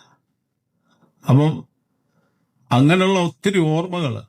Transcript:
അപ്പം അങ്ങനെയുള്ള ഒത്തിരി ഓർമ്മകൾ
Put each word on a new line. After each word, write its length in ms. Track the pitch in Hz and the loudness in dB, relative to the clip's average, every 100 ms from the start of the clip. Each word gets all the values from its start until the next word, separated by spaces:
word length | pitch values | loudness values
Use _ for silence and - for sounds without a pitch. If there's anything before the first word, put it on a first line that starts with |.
| _ _ _ _ _ _ _ _ _ _ _ _ - | _ _ _ _ _ _ _ _ _ _ _ _ 0
അപ്പം 380 | 131 151 - - _ _ _ _ _ _ _ _ _ - | 2 2 -2 -12 _ _ _ _ _ _ _ _ _ -4
അങ്ങനെയുള്ള 480 | 123 143 185 190 190 | 2 4 4 2 0
ഒത്തിരി 400 | 175 - 202 196 | -2 -4 -4 0
ഓർമ്മകൾ 640 | 156 156 185 175 151 107 | 0 -2 -4 -6 -6 -8